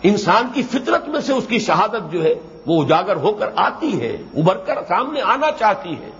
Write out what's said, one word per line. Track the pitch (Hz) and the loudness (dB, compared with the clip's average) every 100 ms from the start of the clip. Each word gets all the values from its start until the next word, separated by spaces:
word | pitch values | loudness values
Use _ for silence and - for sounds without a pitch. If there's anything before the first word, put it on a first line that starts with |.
انسان | 185 202 - 311 247 | 4 2 4 4 2
کی | 285 | -2
فطرت | - 262 330 330 - | -2 -4 0 -2 0
میں | 294 | -4
سے | 254 | 0
اس | 269 - | -2 0
کی | - | -2
شہادت | - 165 214 226 165 | 2 2 2 -2 -4
جو | 170 | 0
ہے | 160 165 - - - | 0 0 -4 -12 0
وہ | 165 | 0
اجاگر | 139 156 185 175 | 4 2 2 0
ہو | 170 | 0
کر | 208 196 - | 0 -2 0
آتی | 190 - 320 175 | 0 0 -4 -2
ہے، | 117 - - - | -2 -6 -8 0
ابھر | 160 208 | 2 2
کر | - - - | -2 -6 -2
سامنے | 185 269 294 | -2 0 -2
آنا | 202 254 302 - | 0 2 0 2
چاہتی | 220 196 180 | 2 0 -4
ہے | 143 - - | -10 -12 -16